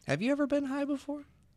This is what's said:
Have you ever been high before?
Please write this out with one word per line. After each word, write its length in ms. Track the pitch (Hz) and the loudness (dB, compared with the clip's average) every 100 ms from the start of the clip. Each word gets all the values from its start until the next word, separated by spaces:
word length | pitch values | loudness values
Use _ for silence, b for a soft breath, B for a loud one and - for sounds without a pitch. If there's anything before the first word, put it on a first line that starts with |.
| - | -2
Have 160 | 143 | 0
you 80 | 233 | 2
ever 160 | 285 285 | 2 2
been 200 | 285 277 | 2 0
high 180 | 277 | -2
before? 400 | 285 277 - 294 285 - - | -2 -2 -4 -8 -10 -20 -20